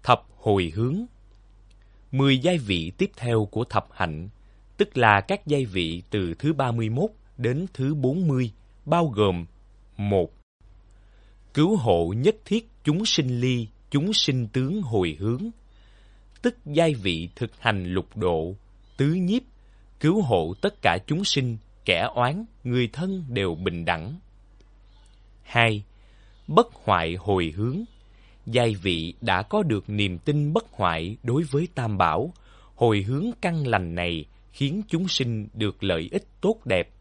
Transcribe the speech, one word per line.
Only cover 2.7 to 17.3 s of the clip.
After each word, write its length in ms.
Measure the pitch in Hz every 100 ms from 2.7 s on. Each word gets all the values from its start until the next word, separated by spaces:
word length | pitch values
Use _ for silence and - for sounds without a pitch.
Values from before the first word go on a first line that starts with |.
| 87 80 -
tiếp 120 | 196 -
theo 320 | 120 113 101
của 140 | 110
thập 220 | 123 104 -
hạnh, 360 | - 87 76 92 - - - - -
tức 200 | 214 127
là 240 | 113 101 -
các 180 | 98 -
giai 180 | 143
vị 380 | 123 92 82 85 -
từ 240 | 107 90 82
thứ 140 | 147
ba 200 | 147 127
mươi 160 | 117 110
mốt 220 | 120 214 - - -
đến 300 | 143 139 185
thứ 200 | - 135
bốn 340 | 151 127 160 175
mươi, 240 | 131 123 - - -
bao 240 | 147 170 160
gồm: 380 | 104 104 87 82 - - - - -
một, 360 | 101 98 82 - _ _ - - - - _ - - - -
cứu 220 | 143 165 214
hộ 380 | 117 85 82 107
nhất 200 | 156 220
thiết 240 | - 220 226 -
chúng 220 | - 156 220
sinh 340 | - 127 123
ly, 280 | 127 123 113 - -
chúng 220 | 143 175
sinh 360 | 214 - 131 113
tướng 340 | 131 131 208
hồi 340 | 143 110 87 76
hướng, 320 | 101 127 220 - - - - - - - - -
tức 140 | 240 - 151
giai 280 | 147 165
vị 340 | 131 95 80 87